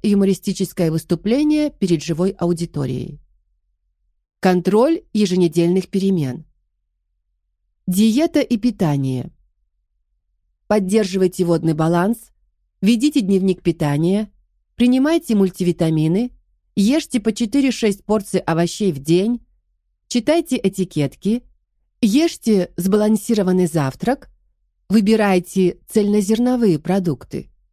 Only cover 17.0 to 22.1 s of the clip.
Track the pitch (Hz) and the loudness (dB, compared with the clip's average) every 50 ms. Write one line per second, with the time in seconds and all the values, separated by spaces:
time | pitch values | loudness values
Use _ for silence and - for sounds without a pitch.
17 | - - - 240 196 220 220 - 240 208 - 285 269 262 226 - 233 214 202 - | -2 -2 -4 -4 -2 -2 -2 -2 -4 -2 0 0 0 0 0 0 -2 -2 -2 -2
18 | _ - 208 220 202 - - 185 - - 165 160 175 170 - - 214 190 156 135 | _ -2 -2 -2 -2 -2 -4 -4 -2 -2 0 0 -2 -2 -2 -2 -2 -2 -2 -2
19 | 135 156 165 180 196 226 240 233 - _ _ _ _ _ _ _ _ _ _ _ | 0 0 2 2 2 0 -4 -4 -8 _ _ _ _ _ _ _ _ _ _ _
20 | _ - - 240 220 - 311 339 - - 254 247 - 190 190 - 185 170 - 156 | _ -6 -4 -2 0 0 0 0 0 -2 -4 -2 -2 -2 -2 -4 -6 -4 -2 -2
21 | 143 135 - - - 190 220 247 - _ _ _ _ _ _ _ _ _ _ _ | -4 -4 -4 -6 -4 -4 -4 -4 -6 _ _ _ _ _ _ _ _ _ _ _
22 | - 202 | 0 2